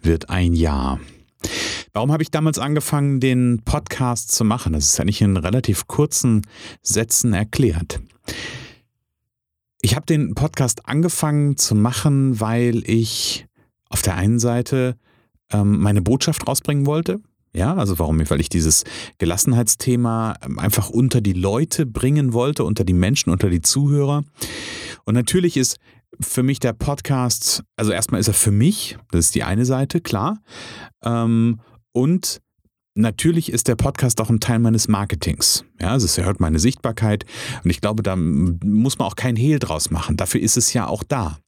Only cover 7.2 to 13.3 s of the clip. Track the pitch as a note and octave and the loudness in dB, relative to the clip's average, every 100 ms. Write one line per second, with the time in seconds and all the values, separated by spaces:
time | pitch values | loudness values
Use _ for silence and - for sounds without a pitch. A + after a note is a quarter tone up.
7.2 | B2 F#2+ G#2+ - B2 E2 E2 - - _ | 2 0 -2 2 2 2 -4 -8 -10 _
8.2 | - - - - - - _ _ _ _ | -14 -12 -12 -14 -18 -20 _ _ _ _
9.2 | _ _ _ _ _ _ - - - D#3 | _ _ _ _ _ _ 0 0 0 0
10.2 | C#3 - D#3 - B2+ - - C#3 F3 - | 0 0 -2 0 -2 -2 -4 0 0 0
11.2 | D#3 D3 C#3+ C#3 - G#2+ A2 B2+ D3+ C#3 | 0 2 2 0 0 2 2 2 2 4
12.2 | C3+ A#2 A2 A#2 A#2+ A2+ - A2+ A2+ - | 2 2 0 2 2 0 2 2 2 -2
13.2 | - | -6